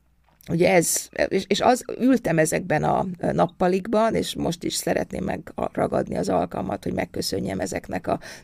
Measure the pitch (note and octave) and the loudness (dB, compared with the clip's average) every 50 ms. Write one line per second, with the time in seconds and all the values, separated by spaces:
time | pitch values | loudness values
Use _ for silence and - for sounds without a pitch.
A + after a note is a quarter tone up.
0 | _ _ _ _ _ _ _ _ - - E3 E3 F3+ F#3+ F#3+ F3 D#3 - - - | _ _ _ _ _ _ _ _ -6 -2 2 4 4 6 6 6 6 4 2 -2
1 | - - - - D2+ - - F#3+ F#3 - G#3 - - A#3+ B3+ B3 - - - - | -4 -4 -2 -2 0 0 0 0 0 0 0 4 4 4 4 4 0 -6 -4 0
2 | A3+ B3+ C4+ A3+ - E3 D#3+ D#3+ D#3+ D#3 E3+ E3 F#3 F3 D3+ D3+ D3+ D3+ - - | 2 4 4 4 2 2 2 2 2 2 0 -2 0 0 0 2 2 2 2 2
3 | - F#3+ F3 F3 - F3 - - F3 E3+ - - F#3 F3+ F#3 G3 F#3 A3+ A3+ G#3+ | 0 -2 -4 -4 -2 0 2 2 2 0 0 0 0 2 2 0 0 0 2 2
4 | A3+ A3+ A3 E3+ E3+ - - D3 D3 - E3 - - - - - - - - - | 2 2 2 0 -2 -2 -4 -4 -4 -4 -4 -4 -4 -6 -4 -2 -2 0 0 0
5 | - - - - - - - - - - - - - - - - - - - - | -2 -4 -6 -6 -6 -6 -6 -8 -10 -12 -8 -6 -6 -4 -2 -2 -2 0 0 -2
6 | - - - - F3 F#3 F#3 - - E3+ - - F#3 F#3+ - - - - - - | -2 -2 -4 -4 -2 0 0 0 0 -2 -4 -6 -6 -6 -6 -6 -6 -6 -4 -4
7 | - - - - - - - - F#3 F#3+ - F3+ F#3 F3+ - - - - D#3+ E3 | -4 -4 -6 -6 -6 -4 -4 -4 -4 -4 -4 -4 -4 -4 -6 -6 -8 -6 -8 -6
8 | - - - - - - - - | -4 -4 -4 -4 -6 -10 -18 -18